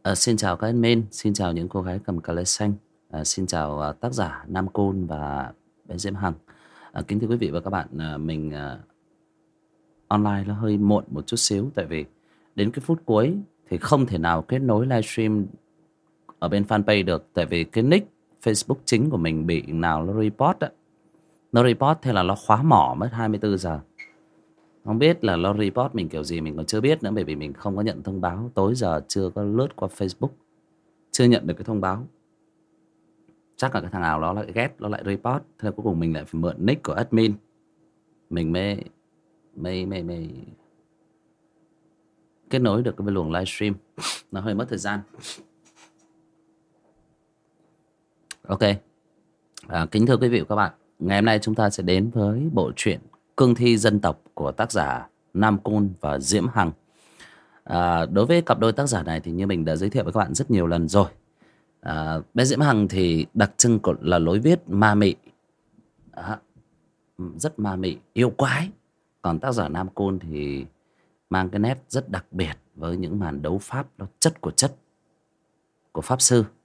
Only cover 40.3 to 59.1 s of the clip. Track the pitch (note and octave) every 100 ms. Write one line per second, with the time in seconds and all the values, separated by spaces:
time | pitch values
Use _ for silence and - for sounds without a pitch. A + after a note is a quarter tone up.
40.3 | B2+ - A2 _ _ _ _ _ _ _
41.3 | _ _ _ _ _ _ _ _ _ _
42.3 | _ _ C3 A#2 G#2+ B2 - G2+ G2 D#2
43.3 | E2+ F#2 - G#2 G2+ _ - - - _
44.3 | G2 G#2+ G2+ B2 G2+ G2+ G2+ G2+ - -
45.3 | - - _ _ _ - _ _ _ _
46.3 | _ _ _ _ _ _ _ _ _ _
47.3 | _ _ _ _ _ _ _ _ _ _
48.3 | - - G2 G#2 G#2 _ _ _ _ _
49.3 | _ _ - - E2+ D#2+ G#2+ A#2 A#2+ B2
50.3 | A#2 - G#2+ F#2 - _ _ F2 G2+ A2
51.3 | G#2+ A2 A2 G#2 - F2+ F#2 A2+ A#2 G2+
52.3 | A2+ D#3+ B2 C2+ C2 A2 D#2 - _ _
53.3 | - B2+ A#2 A#2+ A2+ A2 G#2 F#2+ D2+ _
54.3 | - C#2+ C2+ A#2 G2+ C#2+ B1 - _ _
55.3 | F#2 A2 G2+ - G#2+ G2+ F2+ D2 C#2+ C2+
56.3 | G#2 G#2+ A2+ F2 D2 _ _ _ - -
57.3 | - _ _ - F2 F2 F2 E2 G2 A#2+
58.3 | E3+ E3 - A2+ A2 C#3 G2 D#2